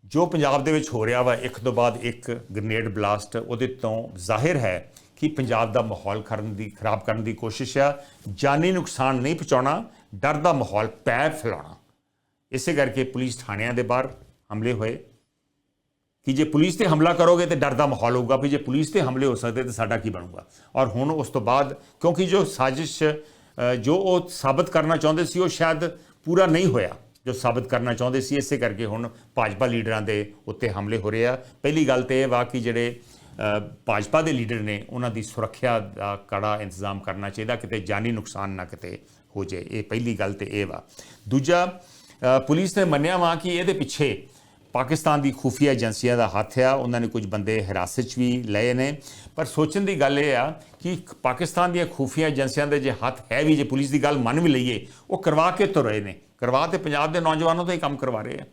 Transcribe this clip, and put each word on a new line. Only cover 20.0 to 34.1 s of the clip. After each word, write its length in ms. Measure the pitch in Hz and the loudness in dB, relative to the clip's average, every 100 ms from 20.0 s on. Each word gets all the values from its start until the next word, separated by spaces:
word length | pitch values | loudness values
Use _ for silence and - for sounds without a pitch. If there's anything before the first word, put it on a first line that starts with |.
| 110 | -2
ਬਣੂਗਾ। 380 | 95 87 92 - - _ | -6 -12 -16 -20 -20 _
ਔਰ 120 | 127 131 | 0 2
ਹੁਣ 240 | 107 139 | 2 0
ਉਸ 180 | 160 135 | 0 -2
ਤੋਂ 120 | 135 | -2
ਬਾਅਦ, 320 | 104 131 139 | 2 2 2
ਕਿਉਂਕਿ 520 | - - _ 170 170 | -4 -16 _ 0 2
ਜੋ 200 | 185 185 | 2 2
ਸਾਜ਼ਿਸ਼, 580 | 175 - 131 135 160 - | 2 0 0 0 -6 0
ਅ, 720 | 156 151 - - _ - 123 | 0 0 -10 -20 _ -2 0
ਜੋ 200 | 127 113 | 2 2
ਉਹ 340 | 175 190 180 175 | 2 4 2 0
ਸਾਬਤ 400 | - 135 139 175 | -2 0 2 2
ਕਰਨਾ 280 | 165 156 160 | 2 2 2
ਚਾਹੁੰਦੇ 280 | 151 156 | 2 2
ਸੀ, 140 | 165 180 | 0 0
ਉਹ 80 | 185 | 0
ਸ਼ਾਇਦ 400 | - 165 156 170 - - _ | 2 0 2 -2 -6 -20 _
ਪੂਰਾ 220 | - 175 | 0 4
ਨਹੀਂ 200 | 185 160 | 6 6
ਹੋਇਆ, 240 | 185 120 92 - - _ | 4 2 0 -6 -20 _
ਜੋ 80 | 127 | -6
ਸਾਬਤ 340 | 127 123 117 101 | 0 0 0 0
ਕਰਨਾ 260 | 120 123 | 0 0
ਚਾਹੁੰਦੇ 280 | 120 123 131 | 0 0 0
ਸੀ। 140 | 131 | 0
ਇਸੇ 220 | 143 - 139 | -2 0 -2
ਕਰਕੇ 280 | 117 101 | -2 -2
ਹੁਣ 240 | 113 110 117 - - | -6 -6 -8 -12 -6
ਭਾਜਪਾ 300 | - 110 95 | -2 -2 0
ਲੀਡਰਾਂ 360 | 127 117 110 110 | 0 0 0 -2
ਦੇ 320 | 101 104 104 - - | 0 -2 -4 -10 -14
ਉੱਤੇ 220 | 101 120 | -4 -4
ਹਮਲੇ 280 | 98 101 110 | -2 -4 -2
ਹੋ 140 | 104 | -2
ਰਹੇ 160 | 113 120 | 0 0
ਆ। 160 | 131 - - | 0 -8 -4
ਪਹਿਲੀ 260 | 143 156 139 | -2 2 4
ਗੱਲ 160 | 127 | 2
ਤੇ 180 | 127 131 | 2 0
ਇਹ 60 | 135 | 2
ਵਾ 160 | 123 | 0
ਕਿ 160 | 123 127 | 0 -2
ਜਿਹੜੇ, 400 | 117 117 120 120 - - | -2 -2 -2 -6 -20 -20
ਅ, 360 | - - 107 104 104 - | -20 -6 -2 -2 -4 -8
ਭਾਜਪਾ 360 | - 104 101 | -2 -2 2